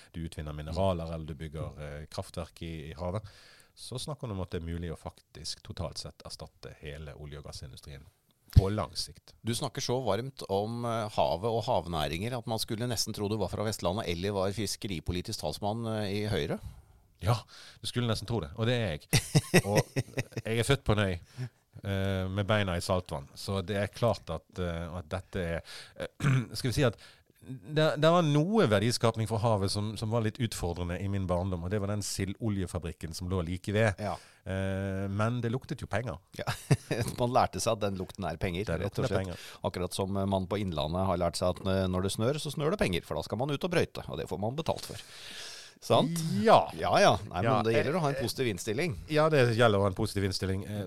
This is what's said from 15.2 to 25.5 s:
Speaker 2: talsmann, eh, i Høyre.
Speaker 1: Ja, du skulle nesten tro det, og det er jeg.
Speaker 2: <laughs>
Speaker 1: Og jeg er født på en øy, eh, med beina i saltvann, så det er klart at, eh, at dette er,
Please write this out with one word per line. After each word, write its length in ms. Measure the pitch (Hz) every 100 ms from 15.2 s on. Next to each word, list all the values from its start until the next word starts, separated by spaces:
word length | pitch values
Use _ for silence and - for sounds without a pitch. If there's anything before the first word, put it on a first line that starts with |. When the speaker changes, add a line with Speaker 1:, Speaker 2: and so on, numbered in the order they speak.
| 101 107
Speaker 2:
talsmann, 460 | 78 76 104 113 113
eh, 220 | 110 104
i 180 | 101 107
Høyre. 320 | 95 73 196 - - - - _ _
Speaker 1:
Ja, 140 | 92 117 - - - -
du 60 | -
skulle 200 | 123 120
nesten 160 | 110 98
tro 120 | 113
det, 80 | 76 82
og 80 | 113
det 80 |
er 180 | 123 104 76
jeg. 100 | - - - 151
Speaker 2:
<laughs> 300 | - 180 -
Speaker 1:
Og 120 | 104 - - - - - -
jeg 140 | - 117
er 60 |
født 200 | 117 139
på 120 | - 104
en 60 | 98
øy, 140 | 87 - - 123 - _ -
eh, 440 | 101 98 98 95 92
med 200 | 98 98
beina 260 | 107 98 87
i 60 |
saltvann, 460 | - 92 - 76 69 -
så 240 | - 98
det 140 | 87 101
er 140 | 101
klart 340 | - 117 101 -
at, 240 | 80 - -
eh, 300 | 87 85 85 87
at 100 | 87
dette 280 | 92 - 101
er, 240 | 85